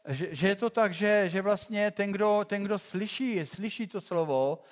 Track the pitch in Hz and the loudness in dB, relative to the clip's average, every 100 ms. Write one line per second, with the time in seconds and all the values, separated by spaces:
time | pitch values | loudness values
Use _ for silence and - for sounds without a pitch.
0 | - 135 170 156 190 196 233 226 208 165 | -8 -6 -4 0 0 2 0 2 2 2
1 | 208 208 185 185 196 202 - 208 208 208 | 4 4 4 0 0 0 -2 0 0 0
2 | 202 196 214 208 202 202 202 208 - 185 | -2 2 4 2 2 -2 -2 -4 -4 -6
3 | 208 - 262 208 151 - 214 - 214 202 | -4 -2 -2 -2 -4 -6 -6 -6 -6 -8
4 | - 175 156 135 135 165 - | -4 -2 2 2 2 -2 -8